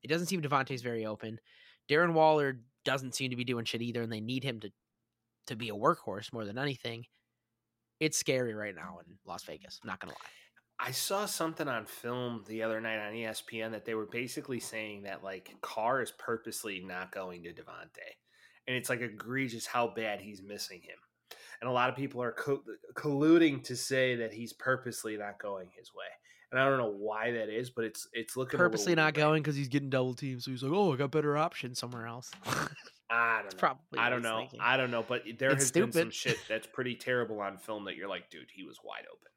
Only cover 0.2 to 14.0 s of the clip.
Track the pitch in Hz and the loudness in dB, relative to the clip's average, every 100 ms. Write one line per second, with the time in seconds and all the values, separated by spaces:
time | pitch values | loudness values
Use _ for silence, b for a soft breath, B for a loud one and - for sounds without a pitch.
0.2 | 175 185 147 139 127 131 123 117 107 107 | 2 0 2 2 2 -2 -2 -2 -2 -4
1.2 | 110 113 b b b b - 147 175 165 | -8 -10 b b b b 2 6 6 8
2.2 | 156 156 139 131 113 _ - 135 131 - | 8 8 4 0 -10 _ 0 0 -2 -2
3.2 | 131 123 123 120 113 117 120 117 113 110 | -2 -2 0 0 0 -2 -2 -2 -2 -4
4.2 | 110 131 139 117 104 _ _ _ _ _ | -2 -2 -2 -6 -10 _ _ _ _ _
5.2 | _ _ - 120 117 104 127 170 - 98 | _ _ -12 -8 -6 2 4 4 -2 -8
6.2 | 104 117 104 113 143 131 120 117 120 _ | -6 -8 -6 -2 -2 -2 -6 -8 -12 _
7.2 | _ _ _ _ _ _ _ _ 156 - | _ _ _ _ _ _ _ _ 0 0
8.2 | - 131 123 107 104 87 87 87 85 - | 2 2 2 -2 -6 -8 -12 -14 -18 -20
9.2 | 95 90 - 78 - - 113 95 92 - | -12 -10 -10 -14 -14 -12 -8 -8 -8 -12
10.2 | - - - _ _ _ - 131 - 202 | -16 -20 -20 _ _ _ -6 -2 0 0
11.2 | 202 - 165 160 151 120 104 - 120 123 | -2 -2 -2 0 -2 -2 -4 -8 -4 -2
12.2 | 123 117 101 110 110 110 113 110 104 113 | -2 -4 -6 -2 0 0 -2 -4 -4 -4
13.2 | 110 107 - 117 113 110 110 110 | -6 -6 -8 -6 -4 -6 -4 -4